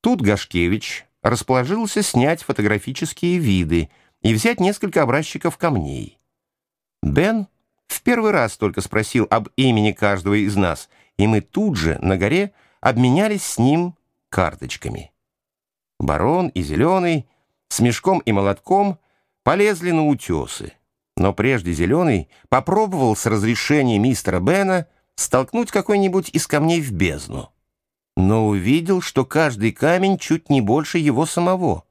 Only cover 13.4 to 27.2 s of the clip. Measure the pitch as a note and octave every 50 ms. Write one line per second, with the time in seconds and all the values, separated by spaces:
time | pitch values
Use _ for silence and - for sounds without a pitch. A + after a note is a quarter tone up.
13.4 | - - - - A#2 C3+ D3 E3 F3 F3+ E3+ _ _ _ _ _ _ _ - F#2+
14.4 | F#2 D#2 - - C2+ B1+ - - - A#1 G1+ - - _ _ _ _ _ _ _
15.4 | _ _ _ _ _ _ _ _ _ _ _ _ - C#2 D2 D2+ F2 B2 D#3+ F#3
16.4 | F3+ D3 - F#2+ D#2+ C#2+ D2+ E2 C3 E3 F#3+ F#3+ F3 E3+ E3 D3 - _ _ _
17.4 | _ _ _ _ _ _ - - A#2 B2 A2 - - - F#3+ - - A#2+ G#2+ G2
18.4 | G2 G2 G2 - _ - F#3+ G3 G3+ G3+ F#3 _ _ _ _ _ _ _ _ _
19.4 | _ B2+ D#3 F#3+ G3+ G#3+ G3+ E3 E3+ F3+ E3+ D#3+ D#3 D3 C#3+ - - - E2+ D2+
20.4 | B1+ - - - A1 - - _ _ _ _ _ _ _ _ - F2 G2 G2 -
21.4 | G#2 C3 C3 A2+ E2 F2 E2 D2 E2+ F2+ B2+ E3+ F3+ D#3+ A2+ F2+ D2+ _ _ _
22.4 | _ _ - B2+ - - F#3+ G#3 A3 G3 F#3+ D3+ C3 A#2 A2 - - A2+ G#2+ G#2
23.4 | G2 A2+ A#2+ - - - D3 D3+ C3+ B2 A2+ G2+ G#2+ C3 B2 - - - F2 F2
24.4 | F2+ A#2+ F3 G3 G3 F#3+ F#3 F3+ D#3+ _ _ _ _ _ _ - - - - B2+
25.4 | C3 - - A#3 A#3+ - - G#3 F#3 - G#3 G3+ G3 F#3+ F3+ F#3+ E3+ - - E3+
26.4 | - - - D3 D3+ D#3+ E3+ E3+ D3 C3 G#2 D#2+ F#2 E2+ C#2+ D2+